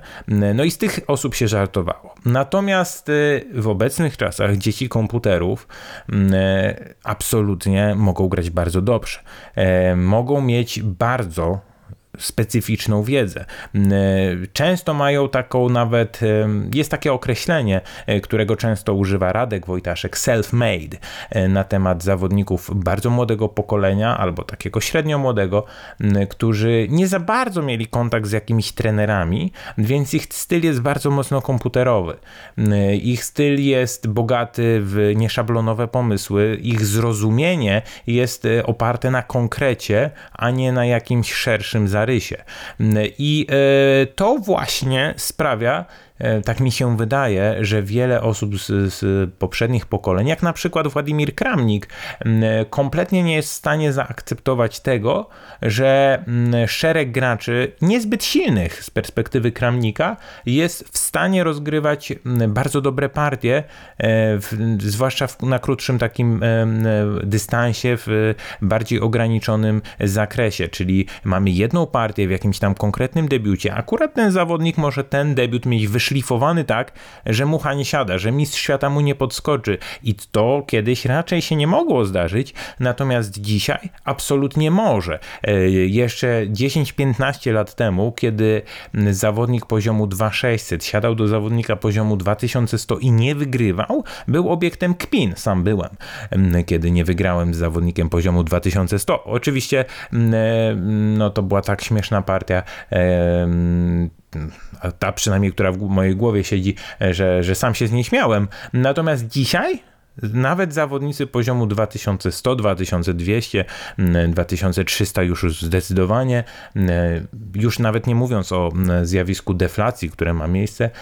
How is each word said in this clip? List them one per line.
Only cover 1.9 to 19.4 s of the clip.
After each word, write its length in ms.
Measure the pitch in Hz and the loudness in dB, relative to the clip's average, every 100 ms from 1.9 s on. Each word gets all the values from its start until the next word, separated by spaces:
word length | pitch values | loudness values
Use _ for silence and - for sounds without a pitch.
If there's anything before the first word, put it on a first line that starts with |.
| - - - 123 | -6 -12 -6 -2
Natomiast, 840 | 127 135 196 202 190 175 - - | 0 2 0 2 0 0 -4 -2
y, 360 | 147 147 139 254 | 2 4 2 -2
w 140 | 139 110 | -4 -2
obecnych 500 | 98 120 - 160 - | 2 0 0 -2 0
czasach 400 | 101 - 101 101 | -4 0 0 2
dzieci 320 | 110 - 127 | 0 -2 -2
komputerów, 800 | 120 107 117 107 90 87 104 - - - - - | 0 0 0 2 2 0 -2 -8 -20 -18 -16 -4
m, 180 | 101 98 95 95 98 98 - - - | 2 4 4 4 2 0 -4 -14 -12
absolutnie 920 | - 107 - 117 104 92 101 95 104 101 | -8 -6 -2 0 2 0 0 2 2 2
mogą 320 | 104 87 95 | 2 2 0
grać 220 | 92 87 | 0 -2
bardzo 320 | 85 87 90 | 0 0 0
dobrze. 380 | 101 117 - - - - - - | 2 0 -2 -12 -16 -20 -10 0
E, 400 | 95 92 92 90 | 2 4 4 4
mogą 460 | 92 107 123 143 | 4 2 2 0
mieć 400 | 131 120 117 - | 2 0 -2 -4
bardzo 800 | 107 90 117 127 98 80 82 95 - - - - _ - | -4 -2 0 0 -4 -2 -2 -2 -8 -20 -20 -20 _ -12
specyficzną 880 | - - 107 117 - - - 104 | -8 -4 0 0 -2 -4 0 0
wiedzę. 420 | 107 139 104 - - - - 101 | 2 0 0 -4 -12 -16 -4 2
M, 160 | 98 98 98 95 95 90 92 | 4 4 4 2 2 -2 -6
często 400 | - 151 180 - | -2 0 0 -2
mają 360 | 147 143 143 139 | 0 2 2 2
taką 400 | 135 120 127 123 | -2 0 0 2
nawet, 500 | 123 117 117 113 - | 2 2 2 0 0
em, 480 | 113 107 107 104 92 | 2 2 2 0 0
jest 180 | 127 147 | -2 -2
takie 220 | 165 156 | -2 0
określenie, 680 | 127 - 117 - 165 113 95 - - - | -2 -2 -2 0 0 2 0 -2 -12 -2
e, 140 | 104 | -2
którego 340 | - 110 104 113 | 0 0 0 0
często 380 | 113 104 - | 0 -2 0
używa 400 | 98 98 98 90 | 0 2 2 0
Radek 320 | 98 | 0